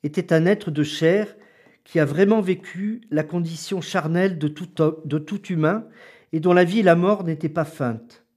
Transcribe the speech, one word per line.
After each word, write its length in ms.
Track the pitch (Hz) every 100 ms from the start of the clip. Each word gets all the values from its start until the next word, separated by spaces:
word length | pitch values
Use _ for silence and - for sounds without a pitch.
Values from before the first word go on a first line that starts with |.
était 300 | 147 151 170
un 140 | 165 170
être 240 | 208 -
de 120 | 151
chair 540 | 147 - 160 196 208 - _ _ _ _
qui 160 | _ 170
a 40 |
vraiment 360 | 147 147 202 220
vécu 640 | 185 185 - 180 208 226 -
la 120 | 151
condition 580 | 151 175 165 165 - 190
charnelle 580 | - 190 156 170 190 170
de 100 | 151
tout 320 | 151 180 -
ho-, 220 | 156 156
de 140 | - 147
tout 240 | 156 202 -
humain 380 | 175 156 208 226 - - - _
et 80 | 160
dont 140 | 170
la 100 | 175
vie 160 | 175 214
et 20 |
la 120 | 190 170
mort 260 | 180 208
n'étaient 260 | 175 156 156
pas 180 | 151 147
feintes. 580 | - 127 113 - - _